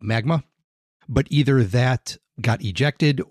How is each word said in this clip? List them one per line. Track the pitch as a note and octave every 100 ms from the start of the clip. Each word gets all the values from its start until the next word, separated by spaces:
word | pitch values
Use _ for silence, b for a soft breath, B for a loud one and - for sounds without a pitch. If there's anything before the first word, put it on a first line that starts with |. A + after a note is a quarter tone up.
magma, | G2+ A2+ A#2+ E3 - _ _ _ _ _ -
but | B2+ -
either | D3 C3+ C3+
that | G#2 A#2+ B2+ B2+ - - _ -
got | A2+ A2
ejected | G#2 F2 C#3+ - D3+ C3+ -